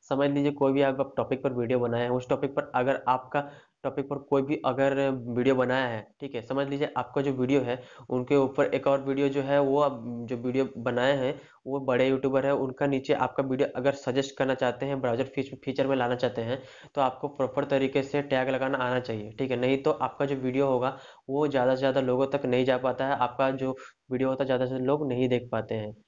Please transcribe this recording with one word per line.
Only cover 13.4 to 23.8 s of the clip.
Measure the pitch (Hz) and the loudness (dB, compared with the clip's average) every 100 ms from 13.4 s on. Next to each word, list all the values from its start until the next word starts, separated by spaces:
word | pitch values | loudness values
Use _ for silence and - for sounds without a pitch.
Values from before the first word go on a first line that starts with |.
वीडियो | 135 131 139 - | -2 0 0 0
अगर | 127 139 | -2 -2
सजेस्ट | - 127 135 - | -2 -2 -2 -2
करना | 135 | 0
चाहते | 131 127 120 135 | 2 0 0 -4
हैं, | 139 | -2
ब्राउज़र | 131 117 131 | -2 -2 -2
फीच-, | - 135 131 | -4 -6 -6
फीचर | - 131 135 | -8 -2 0
में | 135 | 2
लाना | 123 123 | 0 0
चाहते | 123 117 | -2 -2
हैं | 113 135 - - - - | -4 -6 -8 -20 -10 0
तो | |
आपको | 135 - 143 | 0 0 -8
प्रॉपर | - 127 131 139 | -4 -2 0 0
तरीके | 135 135 135 | 2 2 0
से | 135 147 | 0 -2
टैग | 143 131 131 | 0 0 0
लगाना | 131 131 135 | 0 0 -2
आना | 123 127 | 0 -2
चाहिए, | 123 110 104 | -2 -8 -8
ठीक | 113 135 | -6 -4
है। | 123 | 0
नहीं | 127 135 | 2 2
तो | 147 | 2
आपका | 151 131 - 143 | 0 -2 -2 -2
जो | 139 | 0
वीडियो | 127 131 139 | -2 0 2
होगा | 127 127 135 - - - | 2 0 -4 -16 -20 -6
वो | 135 151 | -2 0
ज़्यादा | 135 123 131 | 2 2 4
से | |
ज़्यादा | 135 131 | 2 2
लोगों | 131 127 135 | 2 2 2
तक | 143 139 | 0 0
नहीं | 123 127 | 2 4
जा | 127 | 2
पाता | 127 123 135 | 0 -2 -2
है, | 139 | 0
आपका | 123 120 135 | -2 0 0
जो | 135 131 131 | 0 -4 -4